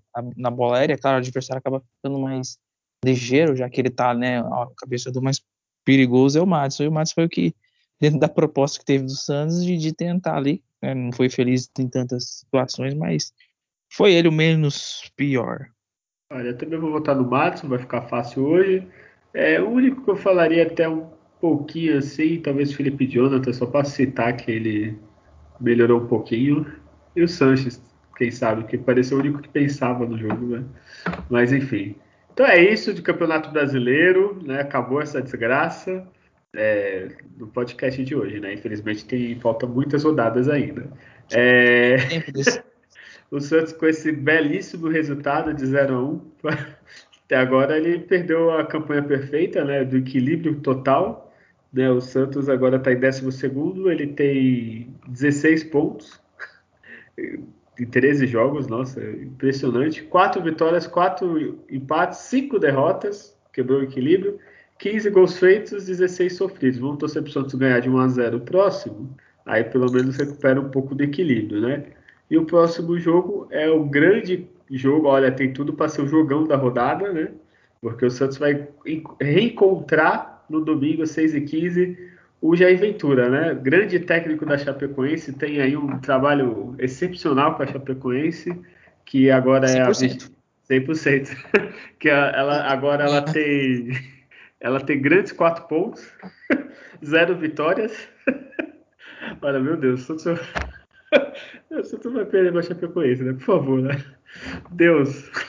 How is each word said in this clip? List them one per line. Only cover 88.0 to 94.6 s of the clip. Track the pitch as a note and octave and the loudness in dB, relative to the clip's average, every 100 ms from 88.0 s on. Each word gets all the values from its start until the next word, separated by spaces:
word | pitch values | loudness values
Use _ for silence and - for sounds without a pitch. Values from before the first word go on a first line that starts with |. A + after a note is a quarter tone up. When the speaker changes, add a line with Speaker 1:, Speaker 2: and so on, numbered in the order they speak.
| B2+ B2+ E3 E3+ F3 F3 - _ _ _ | -4 -2 -2 -4 -10 -10 -14 _ _ _
Speaker 2:
que | - C3+ C3+ | -4 4 6
agora | C3 B2+ C3 C3 | 6 6 4 4
é | C3 | 4
a | B2+ | 4
Speaker 1:
Cem | - B2+ | 2 0
por | - | -2
cento. | - _ _ _ | -14 _ _ _
Speaker 2:
cem | - C3 | -2 -2
por | C3 D#3 | 0 -2
cento. | D3 C#3 C3+ - - | 0 0 -2 -14 -2
<laughs> | G3+ - - - _ | -2 -2 -12 -20 _
Que | D3+ | 2
a, | C#3+ C#3 C3 | 4 2 0
ela, | C#3 D3 | 0 0
agora | C#3 C3+ C#3+ C#3+ | 0 0 0 0
ela | D3 C#3+ | 2 0
tem, | D3 D#3 D3+ C#3+ C3 B2 A#2+ C3 - - _ - - - | 0 -2 0 0 0 -2 -2 -8 -10 -20 _ -20 -20 -10